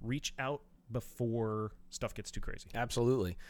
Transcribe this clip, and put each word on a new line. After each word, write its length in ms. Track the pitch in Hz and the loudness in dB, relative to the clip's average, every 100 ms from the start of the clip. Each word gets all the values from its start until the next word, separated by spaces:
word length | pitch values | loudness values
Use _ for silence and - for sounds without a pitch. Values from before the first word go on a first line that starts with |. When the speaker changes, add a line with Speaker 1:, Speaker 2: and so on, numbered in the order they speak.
Speaker 1:
Reach 320 | 113 139 - - | -4 -2 -2 -4
out 220 | 135 147 - - - | -2 -4 -8 -20 -6
before 840 | 117 - - 117 117 110 107 107 - - | -4 -4 -2 0 2 2 2 -2 -6 -12
stuff 240 | - 117 | -6 -4
gets 180 | - - | -4 -6
too 100 | - | -2
crazy. 260 | - - - | -2 -4 -4
Speaker 2:
Absolutely. 640 | 113 120 120 117 131 90 87 | -2 0 4 6 6 4 -2